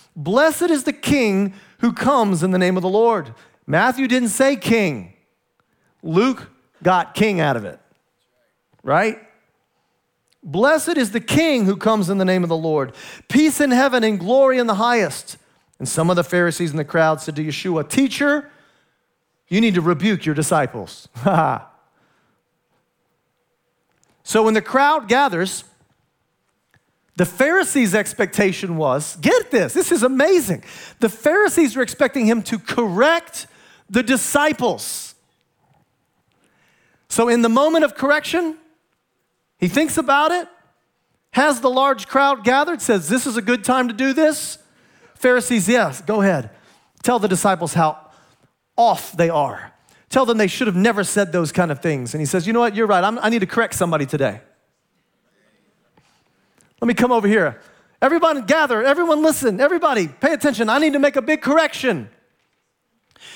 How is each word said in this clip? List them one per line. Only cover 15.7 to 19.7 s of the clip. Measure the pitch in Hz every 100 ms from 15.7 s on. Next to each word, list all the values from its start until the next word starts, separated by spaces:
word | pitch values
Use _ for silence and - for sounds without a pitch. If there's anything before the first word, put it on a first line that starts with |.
| -
And | 131
some | - 165
of | 175
the |
Pharisees | 170 180 175 160 170
in | 151
the |
crowd | 147 165 160 151
said | - 151
to |
Yeshua, | 156 139 185 160 147
"Teacher, | - 269 - 285 294 285 _ _ _ _ _ _ _ _ _ -
you | 185
need | 226